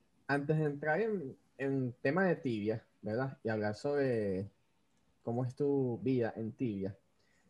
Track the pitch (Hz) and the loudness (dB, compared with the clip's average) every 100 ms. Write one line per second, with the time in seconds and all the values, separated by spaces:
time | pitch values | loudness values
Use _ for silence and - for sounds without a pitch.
0 | _ _ - 143 143 156 156 143 151 156 | _ _ -2 0 2 2 2 0 0 2
1 | 220 202 131 - _ - 139 135 127 123 | 2 -2 -4 -12 _ -6 -2 0 0 0
2 | 135 160 190 151 135 113 104 110 - _ | 0 4 4 2 0 0 0 -2 -6 _
3 | 107 110 135 135 113 110 107 104 143 143 | -4 -2 -2 -4 -2 0 0 -2 -2 2
4 | 135 117 104 92 98 - _ _ _ _ | 2 2 2 0 -4 -10 _ _ _ _
5 | _ _ - 117 127 - 143 139 127 113 | _ _ -4 -2 -2 0 0 2 0 0
6 | 127 127 110 104 110 - 127 101 95 - | 0 2 0 -2 -6 -4 -2 -2 -4 -8
7 | _ _ _ _ _ | _ _ _ _ _